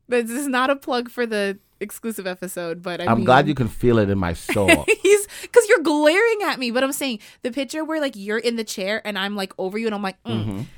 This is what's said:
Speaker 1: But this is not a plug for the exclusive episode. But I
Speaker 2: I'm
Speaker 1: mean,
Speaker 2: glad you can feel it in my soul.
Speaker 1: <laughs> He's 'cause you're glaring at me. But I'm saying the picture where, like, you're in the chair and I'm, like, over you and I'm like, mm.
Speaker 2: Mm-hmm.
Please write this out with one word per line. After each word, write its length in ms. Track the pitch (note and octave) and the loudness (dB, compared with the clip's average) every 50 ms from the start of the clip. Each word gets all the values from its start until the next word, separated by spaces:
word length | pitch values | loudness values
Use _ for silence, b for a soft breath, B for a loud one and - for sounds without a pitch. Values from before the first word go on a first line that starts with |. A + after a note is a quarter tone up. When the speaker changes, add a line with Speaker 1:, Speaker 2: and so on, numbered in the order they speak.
| _ - | _ -2
Speaker 1:
But 180 | B3 A#3+ A#3+ | -2 -2 0
this 120 | A3+ A#3 C4 | -2 -4 -4
is 80 | D4 C#4+ | -2 0
not 220 | B3+ B3 B3+ C4+ | 0 0 2 2
a 60 | C#4 | 0
plug 320 | C#4 - D#4+ C4 A#3+ A#3+ A#3+ | -2 -2 -2 -2 -2 -2 -4
for 160 | - - A#3+ | -4 -4 -4
the 320 | A3+ A3 G#3 G3+ G3 G3 - _ _ _ _ | -2 0 -2 -2 -2 -4 -6 _ _ _ _
exclusive 460 | G3 G#3 - - - A3+ A3 - F#3 | -12 -12 -10 -10 -8 -8 -8 -6 -8
episode. 560 | F#3 F3+ - F3+ F3+ - F#3 F3 E3+ E3 F3 F3 | -8 -8 -8 -10 -10 -8 -8 -6 -6 -8 -8 -6
But 180 | F3+ F3 E3 | -8 -6 -4
I 60 | E3+ | 0
Speaker 2:
I'm 120 | G#3 A#2 A#2 | 0 0 2
Speaker 1:
mean, 60 | A#2 | 6
Speaker 2:
glad 220 | B2 B2 C3+ D3 D3 | 6 6 6 6 4
you 60 | D3 | 0
can 140 | C3 B2 A2 | 0 -2 -4
feel 300 | - - - B2 A#2 A2+ | -2 0 2 2 4 4
it 120 | G#2+ G2 | 4 2
in 80 | G2 G2 | 2 0
my 140 | F#2 E2+ E2+ | 0 -2 -4
soul. 360 | - - - - G#2+ G2+ - | -6 -6 -4 -2 0 4 4
Speaker 1:
<laughs> 340 | E4 - - - G#4 - - | 4 4 4 2 0 2 4
He's 240 | F#4+ G4+ G#4 G#4 B B B B B - | 4 4 4 2 B B B B B 6
'cause 100 | B4 A4+ G4+ | 6 6 6
you're 140 | A4 G4+ C#4+ | 4 4 4
glaring 560 | E4 D4 D4 D4+ D4+ E4 F#4+ A#4 A#4 A4+ G#4 G4+ | 2 2 4 6 6 6 6 4 2 2 0 -2
at 140 | D#4+ A#3 A#3 | -2 -2 -2
me. 120 | C4 A#3+ A3 | -4 -2 0
But 100 | B3+ C4 | 0 0
I'm 80 | C4+ C#4+ | 0 -2
saying 280 | - D4 C4+ A#3 G#3 B B B B - | -4 -4 -4 -4 -6 B B B B -8
the 80 | B3+ A#3 | -6 -4
picture 320 | C#4+ C4+ - - D#4 D#4 | -4 -6 -4 -6 -6 -4
where, 160 | D4+ D#4+ D#4 | -4 -2 -2
like, 140 | D4 C#4 A3 | -2 -4 -4
you're 220 | G3+ G3 G#3 G#3+ A#3 | -8 -6 -4 -4 -2
in 180 | A#3 A#3+ A#3 | -2 -2 -2
the 80 | A3+ A3 | -2 -6
chair 360 | - - - F#3 F#3+ G#3+ A3 - | -8 -6 -6 -4 -4 -4 -4 -6
and 140 | G#3 G3+ F#3+ | -6 -6 -4
I'm, 160 | F#3+ G3+ G#3 | -4 -4 -4
like, 160 | G3+ G3 F#3 - - | -4 -6 -6 -6 -6
over 200 | F#3+ F#3 F#3+ A3 | -6 -4 -4 -4
you 80 | A3+ | -4
and 80 | A3 G#3+ | -2 -4
I'm 80 | G3+ G3+ | -2 -4
like, 180 | F#3+ F#3+ - _ | -6 -6 -8 _
mm. 200 | A#3 A3+ A2 G#2 | -6 -4 -4 -4
Speaker 2:
Mm-hmm. 160 | G#2+ G2 G2 B2 b b | -4 -4 -6 -8 b b